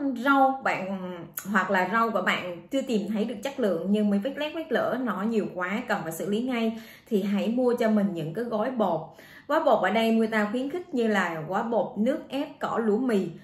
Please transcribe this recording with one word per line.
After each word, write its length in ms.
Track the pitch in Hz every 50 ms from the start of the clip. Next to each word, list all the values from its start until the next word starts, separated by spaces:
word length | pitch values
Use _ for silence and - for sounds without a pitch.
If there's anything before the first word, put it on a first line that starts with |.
| 285 277 254 226 240
rau, 360 | 277 277 277 269 262 262 262 -
bạn, 540 | 196 170 - 190 190 196 185 185 180 180 170 170 - - - - 190
hoặc 200 | 214 190 185 190
là 180 | 202 185 180 180
rau 200 | 214 226 233 226
của 100 | 202 190
bạn 460 | 185 202 180 151 - 180 175 170 - -
chưa 100 | - 269
tìm 260 | 262 269 240 202 - 196 220
thấy 120 | 202 220
được 100 | 240 254 - -
chất 160 | 269 277 -
lượng 280 | 240 202 175 160 165 190
nhưng 200 | 208 214 208 202
mấy 100 | 202 202
vết 140 | 196 269 277
loét, 200 | 285 294 302 311
vết 160 | 330 311 320
lở 260 | 247 185 127 - 196 254 262
nó 180 | 226 180 185
nhiều 240 | 202 226 233 214 175 151 -
quá, 260 | 180 180 180 202 233 254
cần 140 | - 208 170 156
phải 80 | 160
xử 180 | 160 - 170 185
lý 120 | 208 220
ngay, 380 | 247 262 254 226 226 220 226 - - - - - - -
thì 140 | 233 196 196
hãy 260 | 202 202 196 175 208
mua 240 | 233 254 254 240 233 240
cho 100 | 240 214
mình 180 | 214 208 196 175 170
những 200 | 165 151 156 156
cái 100 | 220 240
gói 280 | 226 226 202 214 262
bột. 300 | 254 233 208 180 165 151 - - - - - - - - -
Gói 160 | - 285 320 302
bột 200 | 285 226 - 180
ở 60 | 190
đây 220 | 202 226 226 226
người 160 | 226 226 226
ta 200 | 220 226 214 208 202
khuyến 180 | 208 247 262 285
khích 240 | 320 359 359 - -
như 140 | 247 226
là 340 | 220 208 196 180 170 165 160 151
gói 160 | 160 185 208 233
bột 340 | 233 233 208 208 208 -
nước 220 | 202 214 254 302 320 - -
ép 300 | 254 277 302 294 - -
cỏ 200 | - 170 - 202 233
lúa 140 | 220 202
mì, 300 | 226 262 247 220 196 180 165 160 -